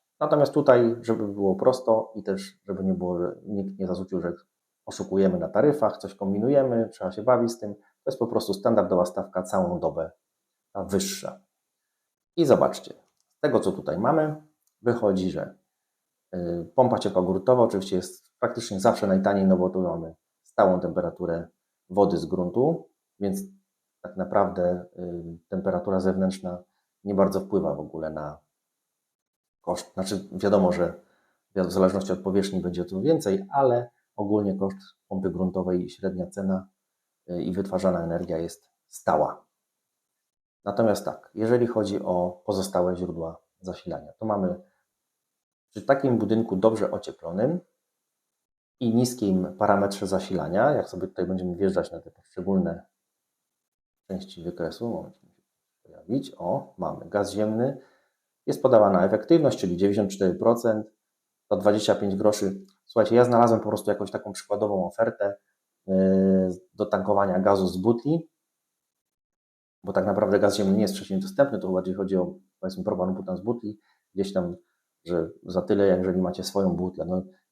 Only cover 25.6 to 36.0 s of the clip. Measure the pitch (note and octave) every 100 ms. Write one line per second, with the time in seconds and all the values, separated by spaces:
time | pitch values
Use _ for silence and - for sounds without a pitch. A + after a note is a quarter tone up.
25.6 | G2 F2+ G2+ F#2+ F#2 F#2+ F#2+ F#2+ F2+ F2+
26.6 | - _ _ _ G2+ G2 F#2+ F#2+ - G2+
27.6 | D#2+ D2 D2+ D#2+ D#2 D#2 D2 D#2 _ _
28.6 | _ _ _ _ _ _ _ _ _ _
29.6 | - F2 - - F#2 G2 - F#2 G2+ G2+
30.6 | F2+ F2+ E2+ - _ _ _ _ _ G2
31.6 | F2 G2 F#2 G2 F#2 F2+ G2 F#2+ F#2+ F#2
32.6 | F2 F2 F2 F#2+ C3 D#3+ G2+ G3 - C#3+
33.6 | C3+ A#2+ B2 _ _ - G2+ G#2 G2+ F#2+
34.6 | G2 F#2+ - _ - G2 F#2+ E2+ F#2 F#2
35.6 | F2+ F2+ F2+ -